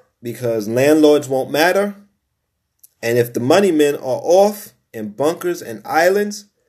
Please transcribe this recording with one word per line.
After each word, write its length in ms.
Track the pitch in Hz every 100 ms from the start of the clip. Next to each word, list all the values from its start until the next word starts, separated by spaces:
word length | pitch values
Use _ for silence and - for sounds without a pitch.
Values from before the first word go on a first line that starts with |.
| _ _
because 440 | 120 117 123 113 104
landlords 600 | 120 139 156 151 147 131
won't 240 | 135 131
matter. 440 | 143 165 185 202 202 _ _ _ _ _ _ _ _ _ _
And 140 | 117 120
if 160 | 120
the 60 | 123
money 300 | 120 175 202
men 240 | 156 147 147
are 260 | - 123
off 500 | - 180 202 208 - _ _
in 160 | 113 107
bunkers 520 | 101 143 170 180 170
and 240 | 117 110 -
islands, 600 | 151 170 196 208 202 - _